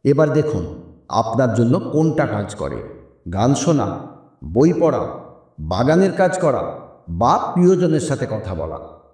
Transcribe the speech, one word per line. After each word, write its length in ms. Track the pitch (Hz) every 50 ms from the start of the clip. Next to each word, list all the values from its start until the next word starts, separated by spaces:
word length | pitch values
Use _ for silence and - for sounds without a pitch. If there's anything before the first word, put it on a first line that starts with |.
| -
এবার 240 | 135 143 143 156 147
দেখুন, 320 | 139 151 143 151 - 95 - - - - - - - - _ -
আপনার 400 | - 110 117 - - 127 131 120 107
জন্য 200 | 117 117 117 135 190 - -
কোনটা 340 | - 151 160 160 151 160 143
কাজ 220 | 113 104 104 101 - -
করে, 240 | - 78 69 64 55 - - - - - - _ _ _ 87
গান 220 | 87 98 110 127 143
শোনা, 320 | - - 170 160 139 104 95 90 - - - - - - _ _ _ -
বই 260 | 76 85 113 147 175 160 -
পড়া, 240 | 165 156 135 - - - - - - - - - _ _ _ -
বাগানের 520 | 76 80 90 95 123 139 160 180 196 190 170
কাজ 160 | - 190 180 - -
করা 240 | 175 151 123 101 90 - - - - - - _ _ -
বা 240 | 85 85 117 127 175 - -
প্রিয়জনের 580 | 175 - 175 175 180 190 180 180 160 156 147 -
সাথে 200 | - 135 - 127
কথা 260 | 110 107 107 - 95 92
বলা। 240 | 78 76 80 78 - - - - - _ _